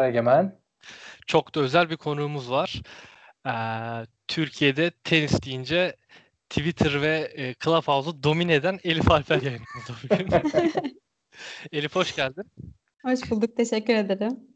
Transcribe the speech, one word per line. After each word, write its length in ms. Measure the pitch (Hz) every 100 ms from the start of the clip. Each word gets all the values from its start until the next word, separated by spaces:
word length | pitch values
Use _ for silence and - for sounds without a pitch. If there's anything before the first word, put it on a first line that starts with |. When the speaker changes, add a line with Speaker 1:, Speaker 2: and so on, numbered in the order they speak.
| 131
Speaker 1:
Egemen. 480 | 117 120 143 196 - _ _ - - - - -
Speaker 2:
Çok 280 | 160 - 156
da 40 |
özel 300 | 135 160 170
bir 80 | 160
konuğumuz 540 | 151 147 147 147 120
var. 300 | 135 - 117 - - - - - _ 131
E, 80 | 117 113 113 113 117 113 _ -
Türkiye'de 640 | - 151 - 143 135 170 -
tenis 400 | - 165 147 135
deyince 520 | 135 131 127 170 180 - _ - _ _ -
Twitter 520 | - 151 - 156 143
ve, 300 | 151 156 139 -
e, 180 | 127
Clubhouse'u 680 | 123 156 165 147 139 147 151
domine 300 | 147 160 175
eden 260 | 151 165 190
Elif 280 | 175 165 -
Alper 300 | 156 - 147
yayınımızda 520 | 131 117 - 127 - 117
bugün. 240 | 135 180 190 170 302 - 339 - 294
Speaker 1:
<laughs> 100 | - _ _ _ - - - 151
Speaker 2:
Elif 240 | 151 147 139
hoş 200 | - -
geldin. 280 | 135 147 214 - - - _ _ 254
Speaker 3:
Hoş 260 | 254 -
bulduk, 260 | 214 226 -
teşekkür 380 | 233 220 220 220
ederim. 440 | 196 196 214 262 -